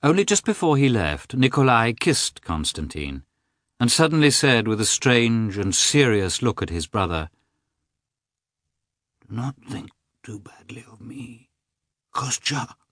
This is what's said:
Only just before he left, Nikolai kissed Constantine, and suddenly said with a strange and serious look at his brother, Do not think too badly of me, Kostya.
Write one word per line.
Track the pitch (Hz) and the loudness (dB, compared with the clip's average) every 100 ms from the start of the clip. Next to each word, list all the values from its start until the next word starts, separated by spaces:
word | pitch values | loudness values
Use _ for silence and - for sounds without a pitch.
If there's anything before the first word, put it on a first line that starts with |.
Only | 143 170 | 2 2
just | 202 202 | 2 0
before | - 214 175 143 | 0 -2 2 4
he | 139 | 4
left, | 120 82 73 - | 2 0 -4 -8
Nikolai | 127 127 131 135 120 113 | 0 0 4 2 4 2
kissed | 113 - 151 - - | 0 0 0 -2 -8
Constantine, | - 80 73 - 76 - 73 67 - _ _ _ _ _ | -8 -6 -4 -6 -8 -8 -10 -10 -16 _ _ _ _ _
and | 120 | 0
suddenly | - 160 156 147 | 2 2 4 4
said | 135 143 120 110 | 4 4 2 2
with | 107 | -2
a | 110 | 0
strange | - - 120 117 113 110 101 | 0 2 4 4 0 -2 -2
and | 98 | -2
serious | 92 - 147 135 107 95 - | 0 0 2 4 2 0 -2
look | 120 - | -2 -2
at | 92 | -4
his | 85 78 | -6 -6
brother, | 110 92 82 78 _ _ _ _ _ _ _ _ _ _ _ _ _ _ _ _ _ _ _ _ | -4 -2 -4 -8 _ _ _ _ _ _ _ _ _ _ _ _ _ _ _ _ _ _ _ _
Do | |
not | 107 127 139 - | -8 -8 -10 -12
think | - - _ _ _ | -14 -14 _ _ _
too | - 107 | -16 -16
badly | 95 - _ - 117 | -16 -20 _ -20 -20
of | 110 | -20
me, | 113 - 120 117 _ _ _ _ _ _ _ | -18 -16 -16 -18 _ _ _ _ _ _ _
Kostya. | - 135 - - 143 120 - _ | -6 -4 -4 -4 -6 -6 -14 _